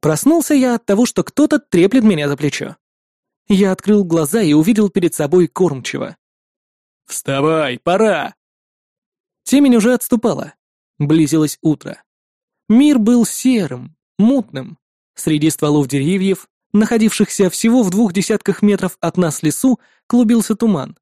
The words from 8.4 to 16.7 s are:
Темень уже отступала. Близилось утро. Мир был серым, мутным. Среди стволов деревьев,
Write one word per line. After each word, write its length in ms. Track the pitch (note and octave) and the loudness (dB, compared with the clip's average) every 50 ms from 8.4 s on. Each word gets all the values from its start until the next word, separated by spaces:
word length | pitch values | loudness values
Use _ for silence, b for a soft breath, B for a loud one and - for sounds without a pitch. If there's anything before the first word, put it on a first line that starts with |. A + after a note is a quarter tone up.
| _ _ _ _ _ _ _ _ _ _ _ _ _ _ _ _ _ _ _ _ _ | _ _ _ _ _ _ _ _ _ _ _ _ _ _ _ _ _ _ _ _ _
Темень 320 | - - C#4 C#4+ C#4 A#3+ | 0 2 2 4 4 4
уже 180 | A#3 G3 A#3+ B3+ | 4 4 2 0
отступала. 640 | A#3+ - - - A3 - A#3 E3 C3+ - - _ _ _ _ _ _ _ _ _ _ | 0 -2 -2 -4 -2 0 -2 -4 -4 -8 -14 _ _ _ _ _ _ _ _ _ _
Близилось 600 | D3 C#3+ D3+ E3 D#3+ C#3 D#3 D#3+ D#3 C#3+ - _ | -2 0 2 2 2 2 2 0 0 -2 -4 _
утро. 400 | - D#3+ D3+ - - - - - _ _ _ _ _ _ _ _ _ _ _ _ _ _ | -2 -2 -2 -2 -6 -16 -16 -16 _ _ _ _ _ _ _ _ _ _ _ _ _ _
Мир 300 | G#3 A#3+ C#4+ D4+ D4 B3 | 4 4 6 4 4 4
был 280 | G#3 G#3 B3 A#3+ A3+ | 2 2 4 2 2
серым, 720 | - - - - B3+ C4 A3+ F#3+ C#3+ C3 B2 B2+ C#3+ D#3+ _ _ _ _ - | 0 -2 -4 0 0 0 0 -2 -4 -8 -12 -14 -18 _ _ _ _ _ 2
мутным. 640 | G3 A3+ C#4 C#4 G#3+ _ - C#3 C3 - D#3+ _ _ _ _ _ _ _ _ | 2 2 2 2 -2 _ -10 -12 -12 -12 -16 _ _ _ _ _ _ _ _
Среди 360 | - - E3+ D#3 D3+ D3 D#3+ | -8 -4 -2 0 2 0 0
стволов 360 | D3+ - - D3 D3 D3+ C#3+ B2 | 0 0 -2 0 2 0 0 0
деревьев, 600 | C3+ C#3 C3+ D#3 F#3 G3 F#3 G3 F#3+ - - _ _ _ _ _ | -2 -2 -2 0 -2 0 0 -2 -2 -4 -6 _ _ _ _ _